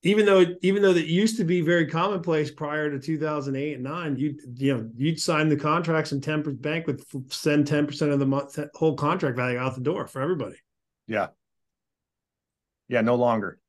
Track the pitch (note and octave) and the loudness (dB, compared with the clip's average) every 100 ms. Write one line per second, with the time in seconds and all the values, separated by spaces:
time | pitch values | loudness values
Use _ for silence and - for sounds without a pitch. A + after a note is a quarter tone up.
0 | E3+ G#3+ G#3 F#3+ F3 F3 F3+ G3 G3 F3 | 4 4 6 6 6 4 0 4 6 4
1 | D#3 F3 A3 A3 E3 F3+ D#3+ F3 D3+ D#3+ | 4 2 2 0 0 2 2 2 2 0
2 | F#3 G3 E3+ D#3+ C#3+ - D3+ D3+ D3+ C#3 | -2 -2 0 0 -2 -6 -6 -4 -4 -4
3 | C3+ D#3 D3+ D3+ C#3 C3+ D3+ C3 C3 E3 | -6 -4 -2 -4 -4 -4 -6 -6 -8 -8
4 | E3 C3 D3+ C#3+ B2+ A#2+ C3+ B2+ A2+ A#2 | -6 -2 -4 -4 -14 -2 0 0 -4 -4
5 | D3 D#3 - D#3 D#3 D3+ D3+ D#3+ D#3+ D#3+ | -2 -2 -2 2 2 2 2 0 0 -2
6 | D#3 C#3 C#3+ D3+ D3+ B2 C#3+ E3 E3 B2+ | 0 -4 -2 -4 -4 -6 -4 -4 -4 -6
7 | - C3+ C3 - D#3 D3 D3 D3 D3 C#3 | -8 -14 -10 -4 2 2 2 2 0 -2
8 | D3+ C#3+ C#3 C3+ C#3 - D3 - D#3+ D3 | 0 2 2 0 -4 -8 -10 0 0 2
9 | D3 F3+ D#3 B2 B2 B2 C3 B2 B2+ F#3 | -2 0 -2 -2 -2 -2 -4 -2 -4 -4
10 | - C3+ C#3+ F3+ G#2 F2+ _ _ _ _ | -6 -4 -2 -2 -6 -10 _ _ _ _
11 | - G#2+ F#2 _ _ _ _ _ _ _ | -6 -4 -4 _ _ _ _ _ _ _
12 | _ _ _ _ _ _ _ _ _ B2 | _ _ _ _ _ _ _ _ _ 0
13 | A2+ A#2+ A#2+ A2+ G2 - | 2 4 2 2 -4 -10